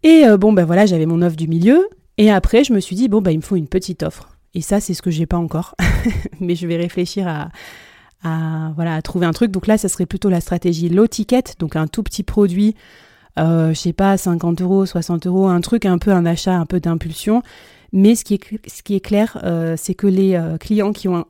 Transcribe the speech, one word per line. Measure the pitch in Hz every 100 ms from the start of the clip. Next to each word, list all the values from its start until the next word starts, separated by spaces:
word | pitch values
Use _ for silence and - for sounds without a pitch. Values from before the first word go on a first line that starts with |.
Et, | 320 320 269
euh, | 208
bon, | 208
ben | 208
voilà, | 165 175 208
j'avais | 175 160
mon | 170
offre | 175 160
du | 160
milieu, | 165 185 294 403 - _ -
et | 214
après | 196 - 226
je | 277
me | 214
suis | -
dit, « | 185 254
Bon, | 208
ben | 185
il | 156
me |
faut | - 185
une | 147
petite | 185 - 175
offre. » | 156 - - _ _
Et | 180
ça, | - 202
c'est | -
ce | 170
que | 180
j'ai | 156 160
pas | 175
encore, | 165 156 175 - 180 - 240
<laughs> | - - -
mais | 180 175
je | 170
vais | 165
réfléchir | 175 185 180 - 185
à, | 151 151 - - - - _ _ _
à, | 165 160 160 160 160
voilà, | 151 165 160
à |
trouver | - 185 175
un |
truc. | 160 233
Donc | 190 -
là, | 214
ça | 196
serait | - 175
plutôt | 190 208
la | 175
stratégie | - 175 180 165 170
low | 180 226
ticket, | - 208 247 - -
donc | 160 160
un | 156
tout | -
petit | 208 -
produit, | 190 - 202 175 214 214 _ - _ _ _ -
euh, | 160 165 160
je | 156
sais | 175
pas, | 165 196 196
cinquante | 185 170 170 170
euros, | 180 196 190
soixante | 175 165 170 180
euros, | 185 190
un | 175
truc | 170 233 196
un | 175
peu, | -
un | 190 170
achat | 170 - 180
un | 160
peu | 180
d'impulsion. | 165 165 165 160 - 226 - - - _ _
Mais | 190 202 233
ce |
qui | -
est | 202
cl-, | - 214 -
ce | -
qui | - 196
est |
clair, | 190 208 226 -
euh, | 180 170 165 165
c'est | -
que | 185 202
les, | 190 196
euh, | 180 160 160
clients | - 214 202
qui | 208 190
ont | 175